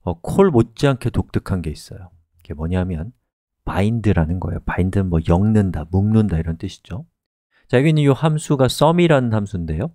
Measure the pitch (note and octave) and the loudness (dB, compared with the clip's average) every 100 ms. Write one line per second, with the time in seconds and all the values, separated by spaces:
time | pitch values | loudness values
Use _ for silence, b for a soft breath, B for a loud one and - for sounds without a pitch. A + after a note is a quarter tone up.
0 | - E2+ - D#3+ G3 C3 A#2 - C#3+ C3 | -6 -8 -6 2 2 4 0 0 -2 0
1 | B2 - - - - F#2+ E2 D2+ - E2+ | -4 -4 -4 -6 -4 -6 -6 -10 -14 -18
2 | F2+ _ _ _ _ D2+ D#2+ F#2 F2+ E2+ | -20 _ _ _ _ -8 -4 -2 -2 -4
3 | F2 - _ _ _ _ - E2 G2+ A#2 | -8 -14 _ _ _ _ -8 -2 0 0
4 | G#2+ E2+ D#2+ F2+ F#2 - - - F#2 G2+ | 0 0 0 -2 -4 -8 -6 -2 -2 0
5 | F#2+ E2+ D#2+ E2+ G#2 A2 G2 E2 D2+ F#2 | 0 0 2 2 2 2 0 -2 -2 0
6 | G#2 A2 G#2+ E2 E2 E2 G2 - _ F#2 | 2 2 2 0 -4 -6 -8 -14 _ -14
7 | E3 _ _ _ _ _ _ B2 D3 D#3 | -14 _ _ _ _ _ _ 2 2 4
8 | C#3+ C3 D#3+ D3+ - C#3+ B2+ - D3 F3 | 4 4 2 0 -2 2 2 4 2 4
9 | F3 D3 B2 A2 G2+ G2 E2 D#2 C3+ | 4 4 2 -2 -2 -6 -6 -4 -6